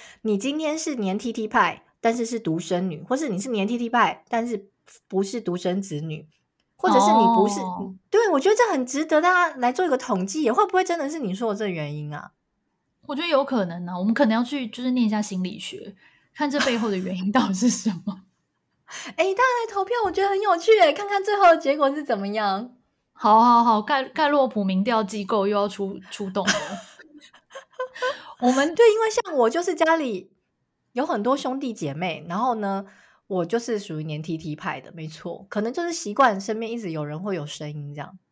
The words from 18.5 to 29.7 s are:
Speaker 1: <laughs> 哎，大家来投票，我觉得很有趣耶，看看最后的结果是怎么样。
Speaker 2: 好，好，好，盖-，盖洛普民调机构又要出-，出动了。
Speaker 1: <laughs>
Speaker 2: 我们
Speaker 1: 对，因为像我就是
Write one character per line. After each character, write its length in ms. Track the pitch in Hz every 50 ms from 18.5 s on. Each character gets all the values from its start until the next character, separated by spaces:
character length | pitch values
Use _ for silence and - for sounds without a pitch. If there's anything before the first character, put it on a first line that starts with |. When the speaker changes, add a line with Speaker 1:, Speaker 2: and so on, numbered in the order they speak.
| _ _ _ _ _ _ _
Speaker 1:
<laughs> 280 | - - - - 277 -
哎， 0 |
大 80 | - 339
家 200 | 381 381 466 508
来 300 | 523 480 480 466 - 392
投 120 | 403 381
票， 100 | 370 494 480 440
我 80 | 370
觉 100 | 320 381
得 60 | 392
很 140 | 403 392 392
有 160 | 427 403 349
趣 180 | 339 339 440 440
耶， 160 | 415 349 294
看 160 | 294 415 415
看 160 | 403 403 392 392
最 140 | 415 415
后 60 | 403 392
的 140 | 339 330
结 200 | 320 320 269 285
果 160 | 302 285 269 285
是 80 | 311 294
怎 160 | - 233 196
么 80 | 196 202
样。 440 | 208 220 208 196 190 196 240 254 - _ _ _ _ _ _ _ _ -
Speaker 2:
好， 220 | - 214 214 226
好， 220 | 233 247 240 233 233
好， 180 | 240 220 208
盖-， 220 | 214 - 294 269 262 269 -
盖 160 | - 311 285
洛 180 | 294 285 262
普 160 | 233 - 214 196
民 200 | 190 185 190 202
调 200 | 247 233 220 220
机 220 | - 226 208 196
构 220 | 190 233 208 190
又 100 | 202 208
要 100 | 202 202
出-， 320 | 208 196 - 196 190 202 - - -
出 180 | - - 202 190
动 160 | 185 208 185
了。 80 | 202 214
Speaker 1:
<laughs> 1900 | 202 - - 196 190 - - - - - _ - - - - _ - _ _ - 539 - _ _ - 508 508 - - 494 508 587 - - - - -
Speaker 2:
我 120 | 247 247
们 240 | 254 269 285 330 320
Speaker 1:
对， 180 | 311 466 453 415
因 80 | 440
为 80 | 440 440
像 260 | 427 - - 370 320
我 140 | 262 233 226
就 140 | 247 339 349
是 100 | 359